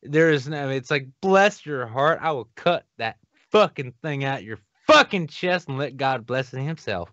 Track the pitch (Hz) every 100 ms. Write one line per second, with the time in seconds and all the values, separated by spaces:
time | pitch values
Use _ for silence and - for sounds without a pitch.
0 | - 147 165 151 131 151 143 135 127 147
1 | 135 135 190 190 202 202 - 143 120 117
2 | 143 165 160 147 110 - - 170 - _
3 | 113 - _ _ _ 214 196 - 131 -
4 | 160 139 139 139 101 110 _ _ - 302
5 | 277 202 156 - 180 180 - 135 143 131
6 | 135 131 113 127 131 131 135 160 - 98
7 | 85